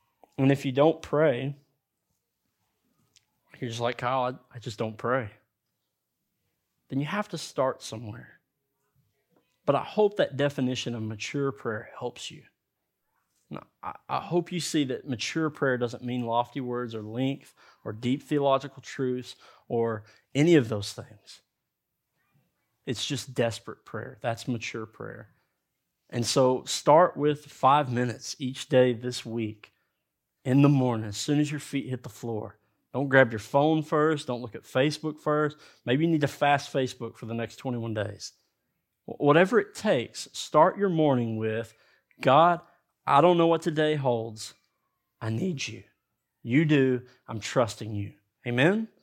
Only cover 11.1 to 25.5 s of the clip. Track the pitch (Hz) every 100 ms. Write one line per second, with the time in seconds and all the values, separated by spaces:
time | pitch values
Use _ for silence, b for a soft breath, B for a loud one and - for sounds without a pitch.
11.1 | 110 - 143 139 135 123 107 117 - 123
12.1 | - - - - _ _ _ _ _ _
13.1 | _ _ _ _ - - _ - - -
14.1 | 135 - 175 170 175 147 160 135 127 -
15.1 | 120 - 160 160 151 139 123 120 117 123
16.1 | 123 117 117 120 143 127 123 123 110 107
17.1 | 113 131 139 - _ b b - 110 120
18.1 | 139 - 151 139 135 139 - - - 131
19.1 | 127 123 - b b - 120 117 110 107
20.1 | b b 139 156 165 113 110 101 - -
21.1 | 104 - - _ _ _ _ _ _ _
22.1 | _ _ _ _ _ _ _ - 123 -
23.1 | 139 - 127 120 110 - - - 110 -
24.1 | - 127 117 - 120 - 117 110 - 107
25.1 | 113 110 _ _